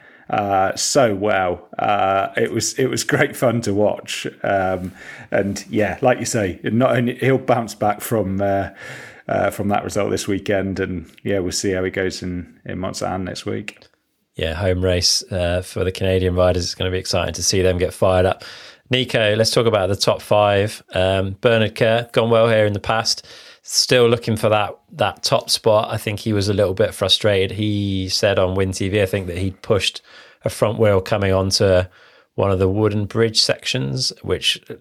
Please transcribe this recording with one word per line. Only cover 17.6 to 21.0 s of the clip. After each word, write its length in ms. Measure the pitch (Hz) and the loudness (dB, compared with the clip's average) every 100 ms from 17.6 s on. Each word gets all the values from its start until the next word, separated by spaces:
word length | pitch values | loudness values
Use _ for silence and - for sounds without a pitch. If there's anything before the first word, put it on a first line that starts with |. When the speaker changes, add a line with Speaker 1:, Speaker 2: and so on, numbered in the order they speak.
Speaker 2:
them 160 | 92 90 | 2 2
get 160 | 87 | -2
fired 320 | - 98 92 92 | 2 4 4 2
up. 160 | - - - - - _ | 0 -10 -18 -20 -20 _
Nico, 460 | 127 120 123 107 107 | -2 0 2 2 2
let's 160 | 110 | 2
talk 140 | 135 113 | 2 2
about 220 | 107 92 | 2 2
the 80 | 98 | 0
top 240 | - 104 | 0 -2
five. 640 | - 104 104 101 104 - - | 2 4 4 4 0 -4 -6
Um, 440 | 92 | 0